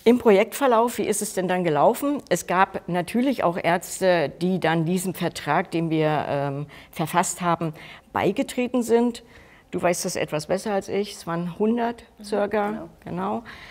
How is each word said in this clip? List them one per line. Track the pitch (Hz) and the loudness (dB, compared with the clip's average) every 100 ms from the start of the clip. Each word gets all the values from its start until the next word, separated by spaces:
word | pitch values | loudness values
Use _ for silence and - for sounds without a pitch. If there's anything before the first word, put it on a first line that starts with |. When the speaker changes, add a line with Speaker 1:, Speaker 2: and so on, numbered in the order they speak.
Speaker 1:
im | 220 247 | 4 4
Projektverlauf, | 233 190 220 - 277 226 233 - | 6 6 4 2 2 4 2 0
wie | |
ist | 202 208 | -2 -2
es | 208 | -4
denn | - 185 | -4 -2
dann | 185 | 0
gelaufen? | 175 147 170 247 285 294 - | 2 4 4 4 0 -2 -2
Es | 175 - | -2 0
gab | 180 190 - - | 2 2 0 -4
natürlich | 175 170 226 269 240 | -4 0 0 0 2
auch | 170 180 | 0 0
Ärzte, | - 180 - - 185 175 139 | 0 0 -2 0 4 4 2
die | - 180 185 | -2 -2 0
dann | 160 165 | 2 2
diesem | 160 185 185 | 2 0 -2
Vertrag, | - 170 - - 160 180 | -2 -4 -4 -2 0 0
den | 170 165 | -2 0
wir, | 156 151 151 - | 2 2 0 -2
ähm, | 143 143 139 147 - - | -2 -2 -4 -10 -14 -14
verfasst | - 156 175 185 - | -6 -2 0 0 0
haben, | 180 165 165 156 - - - | 0 0 -2 -6 -14 -20 -6
beigetreten | 98 135 202 - - 247 247 | -2 0 0 -2 -2 -2 0
sind. | 226 233 240 233 - - - - - | 2 4 2 -2 -12 -20 -20 -20 -8
Du | 180 | -2
weißt | 175 175 | 0 0
das | 190 - | -2 -4
etwas | 156 151 - | -4 -4 -2
besser | 185 220 | -4 -2
als | 196 190 | -4 -2
ich. | 196 208 | -4 -4
Es | - - | -6 -6
waren | 170 175 165 | -4 -4 -2
hundert | 214 240 233 233 - - | 0 0 -2 -6 -14 -18
Speaker 2:
Mhm, | |
Speaker 1:
circa. | 208 208 208 214 208 | -4 -2 0 0 -2
Speaker 2:
genau. | 220 165 - | -4 -10 -16
Speaker 1:
Genau. | - 175 196 226 233 - - | -10 -6 -4 -6 -8 -16 -18